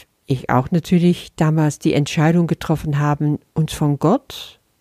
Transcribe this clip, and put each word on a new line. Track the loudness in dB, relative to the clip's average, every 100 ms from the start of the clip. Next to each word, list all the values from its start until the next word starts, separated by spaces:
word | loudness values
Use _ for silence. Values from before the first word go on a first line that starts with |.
| -20 _ -6
ich | -6 0
auch | 0 0
natürlich | -2 0 2 2 0 -4 -2
damals | 0 2 0 0
die | -2
Entscheidung | 0 0 0 2 2 0
getroffen | -2 -2 -4 -2 -2
haben, | 0 0 -2 -2 -6
uns | -4 -4
von | -2 -2 0
Gott, | 0 0 -2 -16 -18 -20 _ _